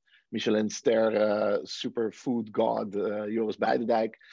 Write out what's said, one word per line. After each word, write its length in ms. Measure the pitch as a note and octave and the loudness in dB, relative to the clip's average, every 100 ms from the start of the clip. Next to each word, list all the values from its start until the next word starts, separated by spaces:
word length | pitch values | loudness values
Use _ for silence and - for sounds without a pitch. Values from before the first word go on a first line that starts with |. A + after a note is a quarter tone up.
| _ _ _ | _ _ _
Michelin-ster, 880 | A2 A#2 G#2+ G#2+ - - A2+ A2 G#2 | -4 0 2 0 0 2 4 4 2
eh, 440 | G#2+ G#2 G#2 G2+ | 2 2 0 0
superfood 840 | - - B2+ - A2 - C3+ A#2+ G#2+ | -4 -8 -6 -4 -4 -4 -4 -4 -2
god, 440 | G#2+ A2+ A2+ A2 G2+ | -2 0 0 -4 -4
eh, 320 | G2+ G#2 G#2 | -4 -4 -4
Joris 300 | A2+ G#2+ - | -2 -2 0
Beidendijk, 600 | A2 B2+ A2+ A2+ A2+ - - | 0 0 2 2 0 -6 -20